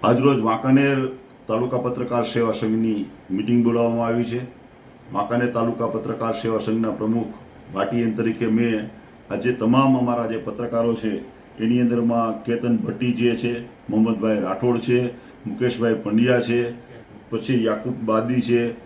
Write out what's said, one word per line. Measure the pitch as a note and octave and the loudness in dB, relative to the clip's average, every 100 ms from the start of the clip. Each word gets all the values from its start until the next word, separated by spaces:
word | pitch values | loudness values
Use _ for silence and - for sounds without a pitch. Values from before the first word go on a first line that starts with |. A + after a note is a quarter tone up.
| G#2+ | 2
આજરોજ | B2 C3+ C3 | 4 4 4
વાંકાનેર | A2 A2+ C3+ C3+ C#3 C3+ C3 - - - - | 0 -2 4 4 4 0 -2 -8 -18 -20 -4
તાલુકા | A2+ B2 B2+ | -2 -2 -2
પત્રકાર | B2 A#2+ A#2+ A#2+ | -4 -4 -4 -2
સેવા | A2+ A#2 A2+ | -2 0 0
સંઘની | G#2+ A2 A2 A2+ G#2 F#2 - - | 0 0 0 0 -2 -4 -12 -6
મીટિંગ | F#2+ G#2+ A#2+ | -4 2 4
બોલાવવામાં | A#2 A#2 A#2 A#2 A#2 | 4 2 2 0 0
આવી | A#2 | 0
છે. | A#2 A#2+ B2+ - - - - - - | -2 -4 -8 -16 -20 -20 -20 -20 -10
વાંકાનેર | G2 G#2 A#2+ B2 | -6 -2 0 0
તાલુકા | A#2+ A2+ A#2 A#2 | 0 -2 -2 -2
પત્રકાર | A2+ A2 A2 A2+ | -4 -6 -4 -4
સેવા | A2+ A#2 A2 | -4 -2 -2
સંઘના | G#2+ A2+ A2+ | -2 -2 -2
પ્રમુખ | F#2+ G#2+ A#2 A2 - - - - | -2 -2 -2 -2 -10 -18 -20 -10
ભાટિયન | F#2+ G2+ A#2+ A#2 G#2+ | -4 -2 0 -2 0
તરીકે | A2+ G#2+ A2+ | -2 0 0
મેં | A2 A#2 A2 G#2+ - - - - | 2 2 0 -4 -14 -20 -20 -8
આજે | G#2 A#2+ | -4 -2
તમામ | B2 A2+ B2+ C3+ C3 | 0 2 4 4 4
અમારા | A#2+ A#2 A2+ | 2 0 -2
જે | A2 | -4
પત્રકારો | - G#2 A#2 A#2 A#2 | -6 -6 -4 0 0
છે | A2+ A2 G2 - - - - | 0 -2 -4 -8 -20 -20 -4
એની | A2+ B2 | 0 2
અંદરમાં | A#2+ A#2 A#2 A#2 A2+ G#2+ | 2 2 2 2 0 -4
કેતન | - A#2 B2 A2+ | -4 -2 0 0
ભટ્ટી | A#2 G#2+ B2 | 0 -2 -2
જે | A2+ A#2+ A2+ | 2 2 2
છે, | A#2+ A#2+ - - - | -2 -4 -8 -18 -4
મોહમ્મદભાઈ | G#2 A2 A2 A2 G#2+ | 2 2 2 0 0
રાઠોડ | F#2 G2 B2 A#2 | 0 -2 0 0
છે, | A#2 B2 B2 - - - G#2+ | 2 0 0 -6 -18 -14 -12
મુકેશભાઈ | F#2+ B2 A#2 A2+ | -2 -2 0 0
પંડ્યા | A2 G#2+ G#2+ B2 B2 | 0 0 2 4 2
છે, | A2+ A#2+ A#2+ A#2+ - - - - - | 2 0 0 -6 -18 -20 -20 -20 -8
પછી | A2+ G#2+ B2 A2 | -6 0 0 2
યાકુબ | G#2+ B2 | -2 -4
બાદી | A2 A2 A2 A#2 B2+ | -6 0 0 2 0
છે | A#2 A#2+ A#2 A2+ | 2 2 2 -6